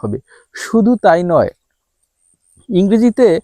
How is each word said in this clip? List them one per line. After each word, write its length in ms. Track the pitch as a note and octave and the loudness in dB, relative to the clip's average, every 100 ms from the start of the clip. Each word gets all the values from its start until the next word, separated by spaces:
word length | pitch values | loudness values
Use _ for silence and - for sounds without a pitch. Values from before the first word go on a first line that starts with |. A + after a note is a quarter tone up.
হবে। 160 | G#2 C3 _ _ _ | -8 -10 _ _ _
শুধু 420 | - - A3+ A3 A#3+ | -18 -4 0 0 2
তাই 280 | F#3+ E3 | 2 0
নয়, 260 | F3+ D3+ G#2 - _ _ _ _ _ _ _ _ _ _ - | 0 0 0 -6 _ _ _ _ _ _ _ _ _ _ -6
ইংরেজিতে 720 | F3+ G3 A3 A#3+ A3 A3+ A3+ | -2 0 2 0 2 2 0